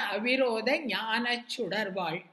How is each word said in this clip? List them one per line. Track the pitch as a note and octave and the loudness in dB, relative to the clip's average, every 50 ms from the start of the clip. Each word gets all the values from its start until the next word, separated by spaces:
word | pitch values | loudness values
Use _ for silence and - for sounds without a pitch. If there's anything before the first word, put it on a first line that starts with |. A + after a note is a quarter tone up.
அவிரோத | B3+ G#3 G3 G#3 G#3+ B3 B3+ C4 C4+ B3 A3+ A3 A3 A#3+ C#4+ D#4+ D#4 | 2 0 -2 0 2 2 4 4 4 2 2 0 2 2 2 0 0
ஞான | A#3 F#3+ F#3+ A3 A3+ A3 A3+ A#3+ A#3+ A#3+ A#3+ A#3+ | -2 -2 -2 0 0 0 0 2 0 0 -2 -4
சுடர்வாள். | - - - A#3 F3 F3+ G#3 A3 G3 F#3 G3 F3+ E3 D#3 F3+ - - | -6 -6 -4 -2 -2 0 -2 -2 -2 -2 -2 -2 -2 -2 -4 -8 -10